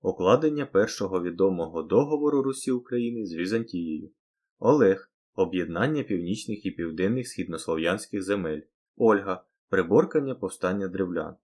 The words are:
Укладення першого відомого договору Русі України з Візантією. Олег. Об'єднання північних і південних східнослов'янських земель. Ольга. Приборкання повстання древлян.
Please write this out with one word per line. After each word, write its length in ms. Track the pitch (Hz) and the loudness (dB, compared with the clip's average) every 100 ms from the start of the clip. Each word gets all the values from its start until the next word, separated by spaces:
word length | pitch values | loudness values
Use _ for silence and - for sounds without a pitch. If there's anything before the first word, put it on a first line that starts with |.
Укладення 640 | 92 - 92 131 156 147 143 | -4 0 4 4 4 -2 0
першого 560 | 98 110 - 98 92 | 2 2 -2 -4 -2
відомого 600 | 87 85 95 90 82 82 | -4 2 2 2 -4 -4
договору 600 | 80 101 143 151 147 143 | 2 2 2 0 2 2
Русі 280 | 135 131 - | 0 -4 -2
України 560 | 123 123 120 117 120 101 | -2 -2 -4 -2 -4 -6
з 80 | |
Візантією. 760 | 82 90 113 117 87 82 78 - _ _ _ _ _ | -4 -2 -2 -2 -6 -4 -6 -8 _ _ _ _ _
Олег. 520 | 110 147 104 98 - _ _ | 4 6 6 4 -2 _ _
Об'єднання 680 | - 90 92 82 82 127 151 | -2 0 0 -2 0 0 0
північних 640 | 110 95 87 113 - 104 95 | -2 -2 -2 -4 -6 -6 -6
і 40 | |
південних 580 | - 85 80 95 123 123 | -6 -6 0 0 0 -4
східнослов'янських 960 | - 90 80 - 80 82 95 - 101 | -8 -8 -8 -4 -2 0 -2 -4 -6
земель. 380 | 92 101 85 78 - _ _ _ | -2 -2 -2 -6 -10 _ _ _
Ольга. 480 | 113 101 98 92 _ _ _ | 4 4 2 -6 _ _ _
Приборкання 680 | 95 85 104 - 156 139 | 0 4 4 4 0 -2
повстання 540 | 127 95 - 92 98 95 | -6 -8 -4 -2 -2 -4
древлян. 460 | 92 92 85 78 82 | -4 -2 -2 -6 -12